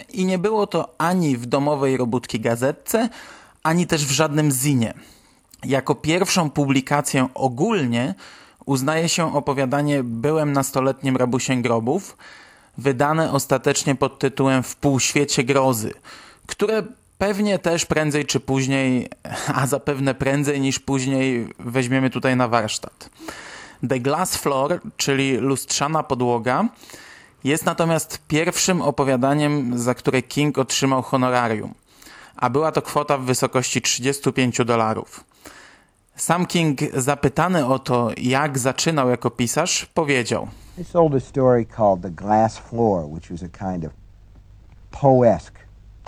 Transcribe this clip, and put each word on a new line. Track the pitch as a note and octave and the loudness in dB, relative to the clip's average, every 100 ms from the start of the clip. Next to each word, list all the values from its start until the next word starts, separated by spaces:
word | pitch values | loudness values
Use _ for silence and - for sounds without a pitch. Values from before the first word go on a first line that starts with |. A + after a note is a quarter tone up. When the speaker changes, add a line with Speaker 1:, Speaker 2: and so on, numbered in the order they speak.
| - | -6
Speaker 1:
i | G3+ F#3 | -2 0
nie | F#3 | 0
było | G3 A3 G3+ | 0 -2 0
to | E3+ - _ | -2 -4 _
ani | E3 F#3 D#3 B2 | 0 2 2 0
w | A#2+ | 0
domowej | C#3 C#3+ D3 C3+ C3 | 0 0 0 0 0
robótki | B2 B2 - A#2 | 0 -2 -2 -4
gazetce, | A#2 A#2 C3 D3+ - A3 A#3 - - - - _ | -2 0 0 -2 -2 -2 -2 -6 -20 -20 -20 _
ani | D#3 F3 F3 | 0 0 2
też | D#3+ C#3+ | 0 0
w | |
żadnym | C3+ D#3 D3 D3+ | 0 2 2 2
zinie. | B2+ D3 C3 A2+ - - - _ _ _ - | 2 2 2 0 -6 -20 -20 _ _ _ -14
Jako | A#2 C3+ C3 D3 | -2 -2 0 -2
pierwszą | D3 F3 F#3+ F#3 D#3 | 0 0 2 0 0
publikację | D#3 C#3+ C3+ C3 D3 C#3+ C#3 C3 | 0 2 0 2 -2 0 0 0
ogólnie | - C3 A#2+ G#3 G#3 B2+ A#2 C3+ G3 - - - _ - | 0 -2 0 0 2 0 0 -2 -6 -14 -20 -20 _ -4
uznaje | C3+ C3+ D#3+ E3 | -2 0 0 0
się | - D#3+ C#3+ | 0 0 -2
opowiadanie | C#3 C3+ C3+ C#3+ D3 C#3+ | -2 -2 0 0 0 0
Byłem | B2 A2+ C#3 D#3+ D3 | -2 -2 0 0 0
nastoletnim | C#3 C3+ C3+ C3+ C3 C#3 B2+ | 0 0 0 0 0 -2 0
rabusiem | B2+ B2 - B2+ | 0 0 0 -2
grobów, | A#2+ A#2 A2+ F3 - - - - - - _ - | 0 0 0 -4 -6 -20 -20 -20 -20 -20 _ -4
wydane | C3 B2 C#3+ D#3+ D#3+ | -4 0 0 2 0
ostatecznie | C#3 - C3 D3 C#3 D3+ C3+ | -2 0 0 2 0 0 0
pod | C3+ - | -2 0
tytułem | C#3 - C3+ C3 | -4 0 2 2
W | B2 - | -2 -2
półświecie | C#3+ C3+ - D3 C#3+ - | 0 2 2 0 0 0
grozy, | B2+ C#3 C3 A#2 G#2+ - - - - - - | 2 4 4 2 -4 -10 -20 -20 -20 -20 -14
które | - G#3 A3 G3+ - _ _ | -2 0 0 -4 -14 _ _
pewnie | G3 G3 G#3 F#3+ | -2 0 0 0
też | - E3+ - | 0 -2 0
prędzej | D3+ D3+ D3 C#3+ | 0 2 0 0
czy | C3+ | -2
później, | - C3+ C3 C3+ C3 B2+ - - - - - | 0 0 2 2 2 0 -2 -12 -10 -8 -4
a | C3 C3 | 0 0
zapewne | C3+ - C3+ C3+ | 0 -2 0 -2
prędzej | B2+ C3+ C#3+ C#3+ C#3 | 0 0 0 0 0
niż | C3+ C3 | 0 -2
później, | - C3+ C3 C3+ C3 B2 A2+ - | -2 -2 0 0 0 -2 -4 -10
weźmiemy | A#2 B2 B2 C3+ C3 | -4 -2 0 2 0
tutaj | B2 C3 B2+ | 0 0 2
na | B2 | 2
warsztat. | A#2 G#2+ - - - - - D#4+ - - - - - A#2+ | 2 0 -6 -10 -16 -20 -18 -16 -16 -18 -20 -20 -8 -2
The | C3 | 0
Glass | B2+ D3+ F3+ - | 0 0 -2 -2
Floor, | D3+ C3+ C#3+ F3+ - - | -2 0 0 -2 -6 -6
czyli | - C3+ C3+ B2 | 0 0 2 0
lustrzana | C3+ C3+ - - D3 D#3 | 0 -2 -2 -2 0 -2
podłoga, | D3 B2 B2 A#2+ A2+ C3+ A3+ - - - - - - _ | -2 -2 0 0 0 0 0 -4 -20 -20 -20 -20 -20 _
jest | C3 D#3+ F3+ | -2 0 0
natomiast | E3 E3 D#3+ - - _ | 0 2 0 -2 -12 _
pierwszym | D3+ E3 F3 - F3+ | 0 0 0 0 2
opowiadaniem, | C3 C#3+ C3+ C3 C3+ D3 D3 D3 B2 B2 | 0 0 0 2 2 2 2 0 -2 -2
za | A#2+ | -2
które | B2 - B2+ | 0 0 0
King | - - D3 C3+ | -2 0 0 0
otrzymał | B2+ - C#3 C3 | -2 0 2 0
honorarium, | B2 C3 B2+ B2 A#2+ G#2+ G#2 - _ _ - - - - | 0 0 2 2 0 -2 -6 -14 _ _ -20 -20 -20 -4
a | B2 | 0
była | C3 D#3 | 2 2
to | D3+ | 0
kwota | - D3 D3 C#3+ | -2 -4 0 -2
w | |
wysokości | B2+ B2+ B2+ C3 B2 B2+ | 0 0 0 0 0 -2
trzydziestu | - - B2+ C#3 C3+ | -2 -2 -2 0 -2
pięciu | B2 B2+ A2+ A#2 | 2 0 2 0
dolarów. | A#2 A2 G#2 - - - _ - - - - _ _ _ - | 2 2 -2 -8 -20 -20 _ -20 -20 -20 -20 _ _ _ -8
Sam | - E3+ F3 | 0 0 2
King, | F3 D#3+ C3 D3 | 2 2 0 -2
zapytany | C#3 B2+ C#3+ C#3 - E3+ F3+ B2+ | -2 -2 0 0 2 0 2 2
o | C3 | 0
to, | - B2 A#2 - | 0 0 0 -2
jak | B2 C3 D3+ C3+ | 0 2 0 0
zaczynał | B2 B2 E3 D#3 B2+ | -2 0 0 2 2
jako | B2 B2+ | 2 -2
pisarz, | - A#2+ D3 F3 - - | -2 -2 0 0 -2 -4
powiedział: | - D3 C3+ A2 A2+ - - - - | -2 0 0 0 -4 -4 -16 -20 -16
Speaker 2:
I | |
sold | E3+ F3 D#3+ C3+ | -2 2 4 2
a | |
story | - C#3 B2+ B2 A2 - | -2 2 4 4 0 0
called | G#2 F#2 | 2 2
The | F#2+ | -4
Glass | D#2+ F#2+ G#2+ A2+ - | -10 0 4 4 0
Floor, | - A2+ A2+ F#2 D2+ | -10 0 2 2 -4
which | D#2+ - | -12 -12
was | F2 | -12
a | F2+ - F#2+ | -12 -8 -6
kind | F2+ D2 | -6 -8
of | - - - - - - - - - - | -12 -20 -20 -20 -20 -20 -20 -20 -20 -20
Poe-esque | - C#3 B2+ A#2+ F2+ - - - - - - | 0 4 6 4 2 -4 -20 -20 -20 -20 -20